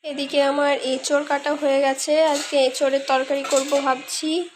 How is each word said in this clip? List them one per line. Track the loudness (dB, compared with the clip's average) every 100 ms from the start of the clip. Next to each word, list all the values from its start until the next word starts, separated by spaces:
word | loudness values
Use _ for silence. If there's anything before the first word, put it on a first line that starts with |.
এদিকে | -8 -8 -2 0 2
আমার | 2 0 0 -2
এঁচোড় | -4 0 -2 0
কাটা | -2 -2 -2
হয়ে | 0 2
গেছে। | 2 0 0 2 4
আজকে | 2 0 2 2
এঁচোড়ের | 2 0 0 0
তরকারি | 0 0 -2 0
করব | 0 2 0 0
ভাবছি। | -2 -4 -6 -4 -4 -6